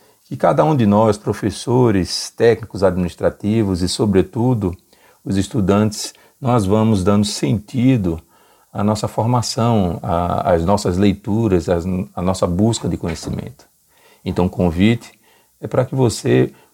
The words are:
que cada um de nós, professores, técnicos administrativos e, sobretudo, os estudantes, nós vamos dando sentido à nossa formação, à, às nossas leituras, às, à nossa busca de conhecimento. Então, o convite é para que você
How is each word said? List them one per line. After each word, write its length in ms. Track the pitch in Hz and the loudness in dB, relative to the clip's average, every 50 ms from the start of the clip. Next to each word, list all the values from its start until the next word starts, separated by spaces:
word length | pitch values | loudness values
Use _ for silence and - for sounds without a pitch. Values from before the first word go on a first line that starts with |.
| _ _ _ _ _ | _ _ _ _ _
que 100 | _ 139 | _ -6
cada 280 | - - 170 160 151 151 | 0 0 2 2 2 2
um 120 | 156 156 | 2 2
de 100 | 131 113 | 2 4
nós, 320 | 101 104 107 113 110 101 | 4 4 4 4 2 2
professores, 1120 | - - - 104 - - 101 87 - - - 120 127 127 117 101 95 85 - - - - - - | 0 -4 -6 -6 -4 -4 -6 -6 -6 -4 -2 2 2 2 4 2 0 -2 -2 -6 -8 -10 -10 -2
técnicos 480 | - 113 117 113 - 110 - - 95 98 | 2 2 2 2 2 -4 -12 -4 0 0
administrativos 960 | 95 87 92 90 85 - - 95 87 - - - 101 110 113 107 98 95 85 | 0 2 0 -4 -4 -4 -2 -4 -4 -4 -2 -2 0 0 0 0 0 0 -2
e, 60 | 92 | -2
sobretudo, 880 | 90 - - 117 104 95 95 90 - - 110 117 131 127 107 101 87 85 - _ _ _ _ _ _ _ _ _ | -4 -2 -2 0 2 2 2 2 2 -2 -2 0 0 0 0 -2 -4 -4 -6 _ _ _ _ _ _ _ _ _
os 140 | 139 98 | -2 -2
estudantes, 760 | 98 98 - - 123 95 90 98 104 107 107 104 - - - - _ _ _ _ _ | -2 -2 -2 -2 -2 2 2 2 2 2 0 -2 -6 -10 -12 -14 _ _ _ _ _
nós 240 | 147 120 123 117 98 | -2 0 0 2 2
vamos 380 | 95 104 110 110 113 110 95 90 | 2 2 2 2 2 2 2 2
dando 220 | 101 101 104 104 | 2 2 2 2
sentido 960 | 104 - - 170 143 123 98 - - - 139 123 131 131 117 92 87 82 80 - _ _ _ _ _ _ _ _ _ - | 0 -2 -4 -2 -2 -2 -2 -4 -6 -4 0 2 2 2 2 0 -2 -4 -6 -10 _ _ _ _ _ _ _ _ _ -6
à 100 | 104 101 | -2 0
nossa 240 | 104 107 104 - | 0 0 -2 -4
formação, 920 | 107 - - 110 120 123 120 107 - - 113 113 120 117 107 95 87 82 - - | -4 -4 -2 0 0 0 0 -2 -2 -2 0 0 2 2 2 2 0 -2 -4 -4
à, 500 | - 87 87 87 87 - - - - 90 | -4 -2 -2 -2 -2 -2 -2 0 0 0
às 120 | 82 82 | 2 2
nossas 320 | 90 104 101 - 95 87 | 0 0 0 0 -2 0
leituras, 720 | 92 104 101 90 - - - 101 113 117 107 95 87 82 95 | 2 2 2 0 0 -4 -4 -2 -2 0 2 0 0 0 0
às, 160 | 87 85 85 95 92 90 90 - _ | -2 -2 -2 -2 -4 -4 -6 -8 _
à 80 | 95 | -4
nossa 240 | 90 95 92 - 104 | -4 -4 -2 -2 -2
busca 440 | 90 87 92 104 117 107 - - 90 | -2 0 0 0 0 0 -2 -4 -6
de 80 | 82 | -6
conhecimento. 680 | 80 - 85 80 - - - - - - - - _ _ _ _ _ _ _ _ _ _ _ _ _ - | -4 -6 -8 -8 -8 -8 -8 -8 -8 -10 -12 -18 _ _ _ _ _ _ _ _ _ _ _ _ _ -8
Então, 220 | 90 87 90 90 | -4 -2 0 -2
o 40 | 92 | -2
convite 600 | - - 90 87 80 87 98 110 117 120 - - _ _ _ _ _ _ _ _ _ _ | 0 0 0 0 2 2 2 2 2 0 -4 -14 _ _ _ _ _ _ _ _ _ _
é 60 | 156 | -10
para 180 | 123 - - 127 | -2 -2 -2 -2
que 100 | - - | -2 0
você 560 | 131 127 110 - - - 120 120 127 - - - _ _ _ | 0 0 0 0 -2 -2 0 2 2 2 0 -4 _ _ _